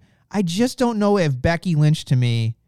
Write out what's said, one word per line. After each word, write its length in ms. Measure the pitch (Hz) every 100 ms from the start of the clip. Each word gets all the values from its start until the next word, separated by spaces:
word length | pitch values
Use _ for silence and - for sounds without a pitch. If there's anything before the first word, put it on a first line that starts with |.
| _ _ _
I 140 | 202
just 340 | 180 175 254 -
don't 220 | 240 220
know 180 | 208 202
if 220 | 160 127
Becky 340 | 165 170 185 156
Lynch 300 | 151 156 -
to 100 | 127
me, 400 | 120 117 113 -